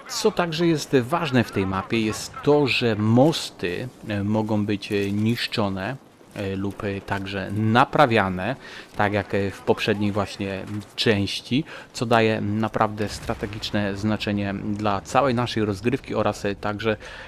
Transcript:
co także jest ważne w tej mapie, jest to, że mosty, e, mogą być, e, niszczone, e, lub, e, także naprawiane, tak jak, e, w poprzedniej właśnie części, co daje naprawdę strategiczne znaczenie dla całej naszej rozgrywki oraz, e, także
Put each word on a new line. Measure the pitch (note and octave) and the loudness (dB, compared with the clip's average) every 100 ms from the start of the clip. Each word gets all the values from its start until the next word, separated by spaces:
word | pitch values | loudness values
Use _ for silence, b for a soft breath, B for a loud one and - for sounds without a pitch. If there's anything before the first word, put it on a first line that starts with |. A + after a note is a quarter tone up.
| - | -6
co | - A3 | -2 0
także | G3 F3 D#3+ E3+ | 2 -2 2 2
jest | D#3 - C#3 | 2 4 2
ważne | A#2+ E3+ E3 B2+ | 4 0 2 2
w | A2 | 2
tej | - F#2+ | 2 0
mapie, | F#2+ F#2+ A#2 | 0 0 0
jest | A2 G#2 - - | 0 -2 -8 -2
to, | - D3 C#3 | 4 4 4
że | - A#2+ G#2 | 2 2 2
mosty, | G#2+ A#2 D3 D#3 - - F#2 F2+ B2+ - - | 4 6 6 4 -4 -6 -4 -4 -6 -10 -6
e, | G#2 | -2
mogą | G2+ G#2+ A2 G#2+ G#2 | 0 0 0 0 0
być, | G2+ - | -2 -2
e, | G2+ G2+ | -2 0
niszczone, | G2+ A2 A#2 - - G2+ G2 G2 C#3 - - - - | 0 0 0 -2 -2 -2 -2 -6 -8 -14 -20 -16 -8
e, | G2 G2 | -6 -4
lub, | G2 G2 | -4 -4
e, | G#2+ G2 | -4 -6
także | - G2+ G2 G2 F#2+ | -4 -6 -4 -6 -4
naprawiane, | G#2 A2 A2+ C#3 D3+ C#3+ A2+ F#2+ F#2 F#2+ C3+ B B B - | -2 2 4 4 4 4 4 2 0 -4 -6 B B B -2
tak | G#2 | 0
jak, | G2+ F#2+ | 0 0
e, | G2+ G2 | 0 -2
w | - | -2
poprzedniej | - A2 - G2+ G#2 | -2 0 2 2 0
właśnie | G2+ G2 - G2 G2 G2+ G#2+ G2+ - | 0 -2 -4 -6 -6 -8 -10 -8 -2
części, | - G#2 G2 - - B2 D#3+ B B | 2 2 2 -4 -2 -2 -2 B B
co | - A#2 | -6 2
daje | A#2 A2 A2 | 4 4 2
naprawdę | G#2 G#2+ A2 - A2 G#2+ G#2 | 0 -2 0 0 0 0 -6
strategiczne | - - A2 G#2 G#2 - G#2+ G#2 G2 | -6 -6 -6 -6 -8 -4 -2 -2 -2
znaczenie | G#2+ G#2+ - G#2 G2+ G2 G#2 | -2 -2 -2 -2 -2 -4 -4
dla | G#2 G#2+ G2 | -2 -2 -2
całej | - C3 C3+ A#2+ | 0 2 2 2
naszej | A#2+ - G#2+ | 0 0 -2
rozgrywki | G2 A2 - - A2 | 0 -2 -2 -2 -2
oraz, | G#2+ G#2 G2+ | 0 -2 -4
e, | G2 | -4
także | G#2 G#2 A2 G#2+ B B | -6 -4 -2 -4 B B